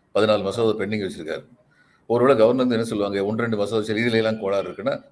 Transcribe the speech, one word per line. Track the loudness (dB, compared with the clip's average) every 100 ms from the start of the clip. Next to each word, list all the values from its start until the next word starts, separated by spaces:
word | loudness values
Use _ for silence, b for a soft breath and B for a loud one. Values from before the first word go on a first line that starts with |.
| _ 0
பதினாலு | 2 2
மசோதா | 0 0 0 0
பெண்டிங் | -2 -4
வச்சிருக்காரு. | -6 -8 -10 -10 -12 _ _ b b b b
ஒருவேளை | 2 4 6
கவர்னர் | 6 4 2
வந்து | 0
என்ன | -2
சொல்லுவாங்க, | -2 -2 -2 -2
ஒன்று | -2
ரெண்டு | -2 -2
மசோதா | -2 -2 -2
சரி, | -2
இதுல | 0
எல்லாம் | 2 0 -2
கோளாறு | -2 -2 -4
இருக்குன்னா | -6 -6 -6 -4